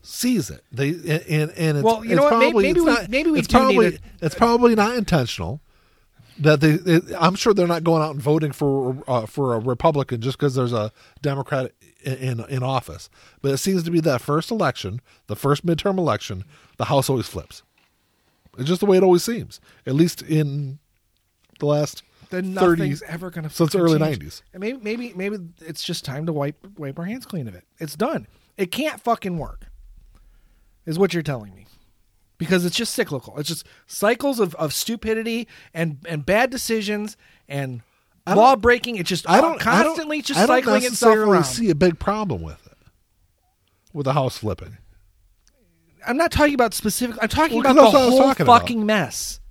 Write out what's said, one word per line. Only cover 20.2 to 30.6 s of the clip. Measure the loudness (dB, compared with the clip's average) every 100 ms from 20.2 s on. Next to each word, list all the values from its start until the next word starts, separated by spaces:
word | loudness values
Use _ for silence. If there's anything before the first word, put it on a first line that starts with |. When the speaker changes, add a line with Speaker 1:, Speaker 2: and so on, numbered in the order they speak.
Speaker 1:
in | -2 -2 0 -4 -8 -12 _ _ _ _ _ _ _ _
the |
last | -2 0 -2 -8 _ _ -10
Speaker 2:
Then | -8 -6
Speaker 1:
thirty, | 0 2 2
Speaker 2:
nothing's | 0 -4
ever | -8 -12 -10
gonna | -10 -12
Speaker 1:
since | -2 0
the | 4
Speaker 2:
fucking | 4
Speaker 1:
early | 4
Speaker 2:
change. | 2 -2
Speaker 1:
nineties. | -10 -18 _
Speaker 2:
And | -10
maybe, | -10 -8
maybe, | -8 -8 -8
maybe | -8 -8 -8 -12 _
it's | -16 -12
just | -8 -8
time | -8 -8
to | -6
wipe, | -4 -6 -8 -20 -14
wipe | -12 -10
our |
hands | -10 -12
clean | -10 -10 -10
of |
it. | -14 _ _
It's | -14 -4
done. | -4 -4 -10 _ _
It | -6 -6
can't | -4 -6 -4
fucking | -4 -4 -4 -8
work, | -10 -14 -18 -20 -20 -20 _ _ _ _ _ _